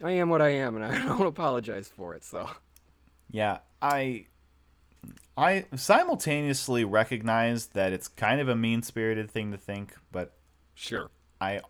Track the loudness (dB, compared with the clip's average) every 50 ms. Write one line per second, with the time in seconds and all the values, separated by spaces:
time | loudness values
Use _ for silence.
0 | -4 -2 0 2 2 4 4 6 6 6 4 2 0 -2 -2 -4 -4 -2 -2 -2
1 | 0 0 0 2 2 0 0 0 0 0 0 0 -2 -4 -6 -8 -10 -12 -14 -14
2 | -12 -12 -12 -12 -14 -12 -10 -8 -8 -8 -10 -14 _ _ _ -20 _ _ _ _
3 | _ _ _ _ _ -10 -4 -2 0 0 -2 -4 -8 _ _ -4 -2 0 0 0
4 | 0 -2 -4 -6 -10 _ _ _ _ _ _ _ _ _ _ _ _ _ _ _
5 | -20 -20 -20 -20 -20 _ _ 2 4 4 4 2 0 -4 -8 -2 4 6 6 6
6 | 6 4 0 -2 0 0 0 0 0 0 -2 -2 -2 0 0 2 2 4 4 4
7 | 4 4 0 -4 -2 0 2 2 2 2 0 -2 -4 -4 -2 0 0 0 0 -2
8 | -6 -10 -8 -4 0 0 2 2 2 0 0 0 2 0 0 0 -2 -4 -4 -2
9 | -2 0 0 -2 -4 -6 -6 -6 -6 -6 -8 -10 -10 -10 -10 -8 -10 -12 -16 -20
10 | -20 -12 -10 -8 -8 -10 -12 _ _ _ _ _ _ _ _ -16 -12 -8 -8 -8
11 | -8 -10 _ _ _ _ _ -6 -4 -4 -4 -4 -4 -2